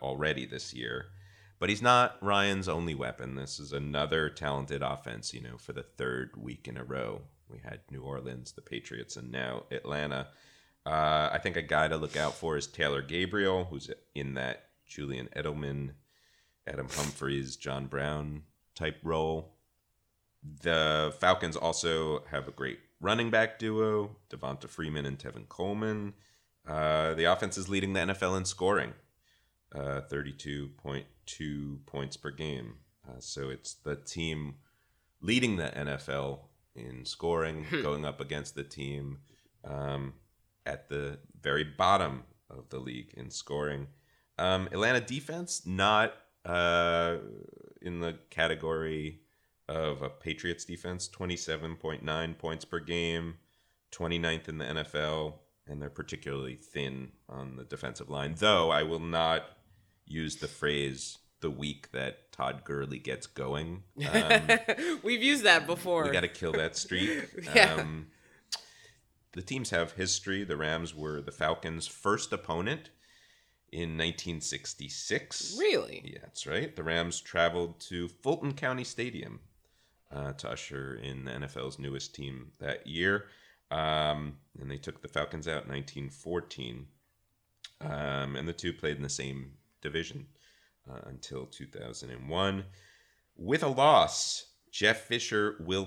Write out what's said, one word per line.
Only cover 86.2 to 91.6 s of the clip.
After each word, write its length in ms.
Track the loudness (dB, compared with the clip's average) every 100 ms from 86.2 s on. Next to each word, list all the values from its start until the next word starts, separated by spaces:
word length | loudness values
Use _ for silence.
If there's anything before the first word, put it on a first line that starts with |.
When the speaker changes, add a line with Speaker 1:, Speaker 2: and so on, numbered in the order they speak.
| -4 -4 -4 -10 -10 -10 -14 _ _ _ _ _ _ _ -20 -12
Speaker 1:
Um, 520 | -8 -4 -2 -2 -2
and 140 | -4 -6
the 60 |
two 180 | -4 -4
played 240 | -2 -2 -2
in 60 |
the 80 | -4
same 420 | -4 -6 -8 -10 -16 _ _
division, 440 | -6 -4 -4 -8 -14 _ _ _ _ _ -16
uh, 100 | -14
until 400 | -14 -14 -10 -10 -10
two 200 | -14